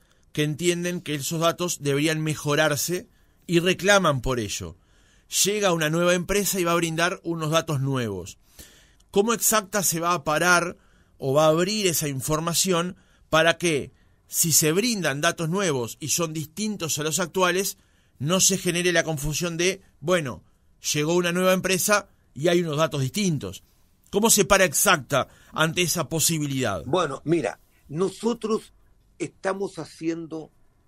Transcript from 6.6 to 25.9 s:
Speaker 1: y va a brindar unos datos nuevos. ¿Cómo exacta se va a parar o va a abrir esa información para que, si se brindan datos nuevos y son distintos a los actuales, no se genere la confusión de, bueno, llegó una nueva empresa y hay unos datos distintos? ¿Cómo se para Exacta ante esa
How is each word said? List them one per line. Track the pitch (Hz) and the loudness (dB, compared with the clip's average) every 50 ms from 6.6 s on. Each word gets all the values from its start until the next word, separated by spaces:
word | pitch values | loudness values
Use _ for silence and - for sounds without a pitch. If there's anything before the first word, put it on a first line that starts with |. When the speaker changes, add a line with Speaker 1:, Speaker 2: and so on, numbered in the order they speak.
Speaker 1:
y | 175 | 0
va | 170 170 | 0 2
a | |
brindar | 175 170 165 160 160 170 180 196 - - | 0 0 -2 -2 0 0 -2 -2 -4 -6
unos | 170 170 165 156 151 | -6 -6 -4 -2 0
datos | 160 165 160 160 156 131 | 0 0 0 0 -2 -2
nuevos. | 135 139 135 127 120 110 98 92 90 95 - - _ _ _ - - - - - _ _ _ _ _ _ | 0 -2 -2 -2 -2 -4 -6 -8 -10 -12 -16 -20 _ _ _ -20 -20 -20 -20 -20 _ _ _ _ _ _
¿Cómo | - 196 208 226 233 | 0 0 2 2 0
exacta | 196 - - 220 214 196 180 - 208 175 | 0 0 0 2 0 0 0 -4 -2 -2
se | - 165 165 | 0 -2 -2
va | 165 175 180 | 0 0 -2
a | 165 - | -2 -2
parar | 160 151 156 170 180 180 175 170 175 - - _ _ _ _ _ _ _ _ | -2 0 2 4 4 4 4 2 -2 -8 -12 _ _ _ _ _ _ _ _
o | - 135 131 | -4 0 2
va | 147 156 | 4 4
a | 156 | 4
abrir | 160 165 180 196 214 220 202 | 4 4 0 0 -2 0 0
esa | 175 160 - 160 | 0 0 0 -4
información | 147 139 131 - - 156 151 165 170 165 - - 190 180 165 170 180 185 - _ _ _ _ _ _ | -4 -6 -6 -4 -2 -2 -2 -2 -2 -2 0 0 2 2 0 0 -2 -6 -12 _ _ _ _ _ _
para | - 160 160 165 165 - | 2 4 4 4 2 2
que, | - 175 156 131 104 139 - _ _ _ _ _ _ _ | 0 0 0 -2 -4 -6 -12 _ _ _ _ _ _ _
si | - - - 165 147 | -4 -2 0 2 4
se | - 156 151 | 4 4 4
brindan | 160 190 220 254 233 202 170 147 135 143 | 2 2 0 0 -2 -2 -2 -2 -2 0
datos | 156 170 170 - 170 156 | 0 0 0 0 -4 -2
nuevos | 170 202 202 170 143 127 120 110 - - | -2 0 0 0 0 -2 -4 -6 -8 -10
y | - 131 | -6 -4
son | - - 170 160 156 | -2 -2 -2 -4 -4
distintos | 160 147 - - - 214 214 208 190 170 151 - 151 | -8 -10 -10 -8 -6 -6 -6 -4 -4 -4 -4 -4 -4
a | 147 | -2
los | 156 147 190 | -2 -2 -2
actuales, | 185 156 - 190 180 180 175 185 190 - - - _ _ _ _ _ _ _ _ | -2 -2 0 2 2 2 2 2 -2 -4 -6 -10 _ _ _ _ _ _ _ _
no | 127 151 180 190 | -2 0 2 4
se | 180 - 190 180 | 4 2 2 2
genere | - 175 170 175 175 180 170 | -2 -2 -2 0 0 2 2
la | 165 151 | 2 2
confusión | 156 160 139 139 156 147 143 175 175 165 | 0 -4 -4 -4 -4 -4 -4 -4 -4 -2
de, | 160 175 185 185 190 - _ _ _ | 0 0 0 0 -2 -10 _ _ _
bueno, | - 170 185 175 156 127 104 - - _ _ _ _ _ _ _ - - - | -2 0 0 0 0 -4 -8 -10 -16 _ _ _ _ _ _ _ -8 -4 -2
llegó | 147 151 156 175 | 0 0 2 2
una | 180 180 175 170 | 2 2 2 0
nueva | 180 185 185 185 | 2 2 2 2
empresa | 185 185 185 190 175 - - 208 202 - - _ _ _ _ _ | 2 2 0 0 0 2 2 2 2 0 -4 _ _ _ _ _
y | - 143 175 | 0 2 4
hay | 175 175 | 4 4
unos | 175 160 147 | 2 0 0
datos | 147 160 156 - 143 | 0 0 0 0 -2
distintos? | 135 127 - 208 208 185 160 131 107 92 87 - - _ _ _ _ _ _ _ _ _ | -2 -2 -2 0 0 0 0 -2 -4 -8 -10 -12 -18 _ _ _ _ _ _ _ _ _
¿Cómo | - 202 214 226 | -2 2 4 4
se | - 208 196 | 4 4 4
para | 196 202 190 190 | 4 6 6 6
Exacta | 175 135 - - 202 180 151 117 - 143 131 113 - - - - - - | 4 2 2 2 4 2 2 0 -2 -2 -2 -2 -2 -8 -18 -20 -12 -2
ante | - 156 165 151 175 180 | 0 0 0 2 0 -2
esa | 165 | 0